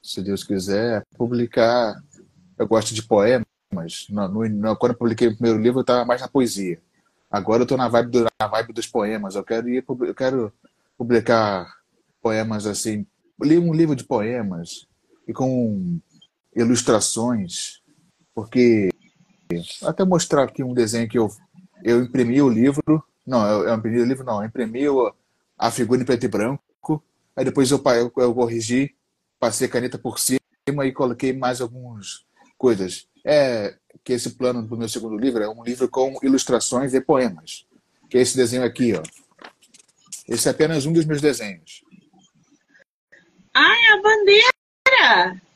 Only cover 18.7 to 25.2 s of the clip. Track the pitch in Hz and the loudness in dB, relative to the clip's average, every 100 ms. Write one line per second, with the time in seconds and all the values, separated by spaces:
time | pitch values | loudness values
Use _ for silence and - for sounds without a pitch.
18.7 | 113 95 - _ _ _ _ _ 170 170 | 4 2 -4 _ _ _ _ _ -8 -8
19.7 | - - 165 190 175 - 151 127 - 127 | -8 -6 0 2 2 2 2 2 -2 -4
20.7 | 123 110 117 113 120 107 - _ _ _ | 0 0 0 -2 0 -2 -4 _ _ _
21.7 | _ 110 120 123 127 117 131 139 110 131 | _ 0 2 2 0 2 4 4 4 2
22.7 | 143 - 156 - _ - 123 104 104 90 | 2 0 0 0 _ -2 0 2 2 0
23.7 | 110 110 120 120 131 127 107 110 131 113 | -2 0 0 0 0 -4 -6 -6 -6 -6
24.7 | 120 147 135 110 _ | -2 0 2 0 _